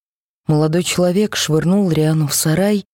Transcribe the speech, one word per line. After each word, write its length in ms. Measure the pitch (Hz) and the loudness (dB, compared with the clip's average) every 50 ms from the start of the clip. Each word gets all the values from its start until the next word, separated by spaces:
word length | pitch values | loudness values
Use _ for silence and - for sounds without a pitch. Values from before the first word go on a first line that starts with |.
| _ _ _ _ _ _ _ _ _ - | _ _ _ _ _ _ _ _ _ 0
Молодой 360 | 156 151 156 156 160 175 175 | 0 2 2 2 0 -2 -2
человек 520 | - - - 180 180 175 202 214 208 - | -2 -2 0 0 0 2 0 0 -2 -2
швырнул 540 | - - - 151 156 151 165 190 208 202 180 | -6 -4 -2 -2 0 0 2 2 2 2 0
Риану 380 | 156 156 156 156 160 160 151 139 | 0 0 0 0 2 0 0 -2
в 80 | - | -2
сарай, 500 | - - 156 156 175 190 208 214 202 - _ | -2 -2 0 0 0 0 0 0 -2 -4 _